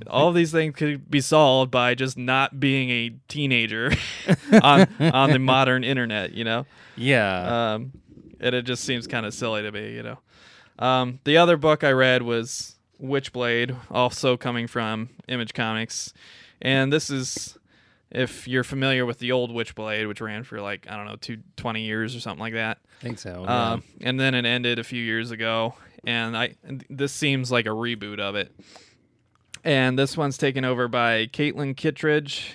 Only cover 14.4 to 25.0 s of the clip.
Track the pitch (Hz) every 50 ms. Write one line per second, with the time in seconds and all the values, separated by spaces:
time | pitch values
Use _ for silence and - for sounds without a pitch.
14.4 | - 127 120 120 117 117 - 120 113 110 110 110 110 127 _ _ - - 127 123
15.4 | 117 110 - - 120 113 110 110 113 113 - - - - - _ - - - -
16.4 | - - _ - - 127 135 135 135 135 143 156 - - 143 135 127 - - -
17.4 | - - - _ _ _ _ _ _ _ _ _ _ _ - - 127 120 - -
18.4 | - 120 123 131 123 - 135 135 135 135 135 127 127 120 117 - 123 120 127 127
19.4 | 123 117 117 117 113 - - - 107 110 107 107 110 107 104 - 113 110 104 107
20.4 | 120 - - 107 101 101 101 95 - - 107 107 104 104 104 107 - - 117 110
21.4 | - _ - - - 120 110 110 110 110 107 110 110 110 123 120 - 113 95 73
22.4 | 107 113 113 113 110 110 107 _ _ _ _ - - 120 113 - - - 90 -
23.4 | 92 113 123 123 117 113 113 117 - _ _ - - 120 127 131 135 135 127 123
24.4 | 120 117 120 123 123 120 120 117 113 - 127 120